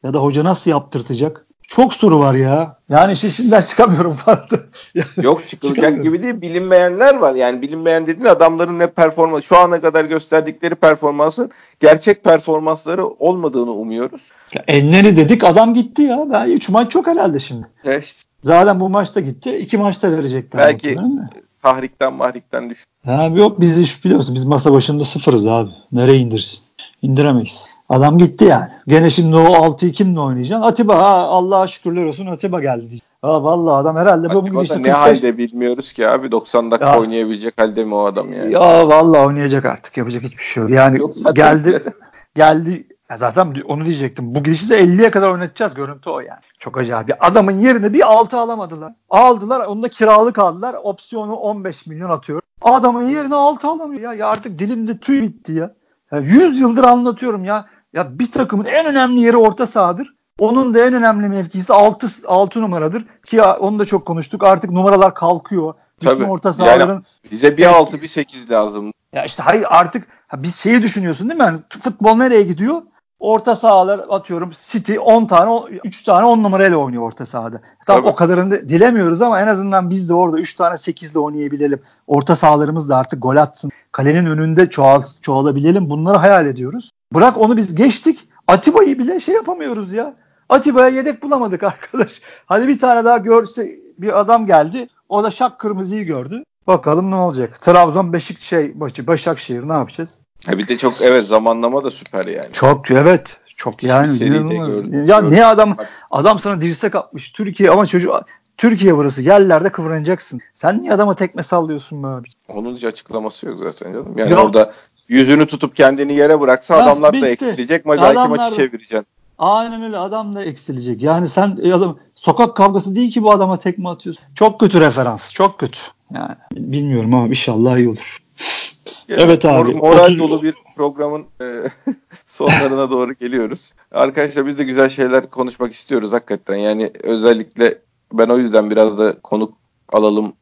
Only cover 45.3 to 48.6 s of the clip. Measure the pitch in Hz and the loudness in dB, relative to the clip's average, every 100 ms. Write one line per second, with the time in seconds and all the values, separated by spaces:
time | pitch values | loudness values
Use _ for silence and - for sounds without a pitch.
45.3 | 180 175 - 160 135 139 143 170 147 - | -2 -8 -6 -6 -6 -12 -12 -10 -10 -12
46.3 | - _ _ 123 131 120 117 107 - 175 | -20 _ _ -12 -8 -6 -6 -6 0 2
47.3 | 208 196 196 254 240 214 262 247 220 226 | 2 2 2 2 2 0 2 4 4 2
48.3 | 247 233 226 | -2 -6 -8